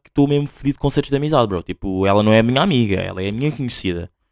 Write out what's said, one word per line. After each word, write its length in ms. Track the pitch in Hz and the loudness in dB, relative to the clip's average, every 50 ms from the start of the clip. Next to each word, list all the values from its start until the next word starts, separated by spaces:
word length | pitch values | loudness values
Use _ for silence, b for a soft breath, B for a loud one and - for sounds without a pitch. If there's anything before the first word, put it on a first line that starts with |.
| _ | _
que 80 | _ | _
estou 160 | - - 143 143 | 0 0 2 2
mesmo 200 | 147 143 147 143 | 2 0 -2 -4
fedido 260 | - - - 143 135 | -8 -6 -4 -4 -2
de 60 | - | -2
conceitos 300 | - 143 - 147 139 - | -2 -2 0 -2 -2 0
de 60 | 139 | -2
amizade, 320 | 135 147 151 156 135 117 104 | -2 -2 0 2 2 2 2
bro. 160 | 95 85 - | -2 -4 -6
Tipo, 420 | - 92 - - 98 92 92 95 | -8 -10 -8 -6 -4 -2 0 2
ela 160 | 98 98 104 | 2 4 4
não 100 | 104 107 | 4 6
é 120 | 110 113 113 | 6 6 4
minha 180 | 117 127 135 | 4 2 0
amiga, 360 | 165 202 160 123 117 101 95 87 | 2 2 2 2 2 0 0 -2
ela 260 | 92 92 92 92 95 | -4 -6 -6 -6 -6
é 80 | 101 | -6
minha 200 | 104 120 143 151 | -4 -4 -4 -4
conhecida. 600 | 147 - 135 123 - - - 92 87 85 85 - _ _ _ _ | -4 -4 -6 -6 -6 -4 -4 -4 -4 -4 -6 -12 _ _ _ _